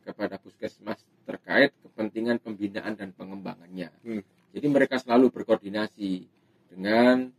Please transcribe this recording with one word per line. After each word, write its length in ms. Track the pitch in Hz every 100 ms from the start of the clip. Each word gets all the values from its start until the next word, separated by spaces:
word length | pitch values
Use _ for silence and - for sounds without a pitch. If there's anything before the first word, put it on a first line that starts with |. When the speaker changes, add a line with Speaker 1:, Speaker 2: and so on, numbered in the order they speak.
Speaker 1:
kepada 320 | - 95 101 95
Puskesmas 600 | 98 _ 110 _ 101 107 _ _
terkait 480 | - - - 104 139 _
kepentingan 640 | - - 107 110 117 120
pembinaan 560 | 113 101 101 104 104 104
dan 160 | 98
pengembangannya. 760 | 92 95 98 92 - 87 92 85 _
Speaker 2:
Hmm. 200 | 117 107 - _ _
Speaker 1:
Jadi 160 | - 147
mereka 320 | 139 135 127
selalu 320 | 123 120 127
berkoordinasi 960 | - 104 110 98 107 107 _ 98 92 - _ _ _ _
dengan 640 | 90 98 110 123 127 127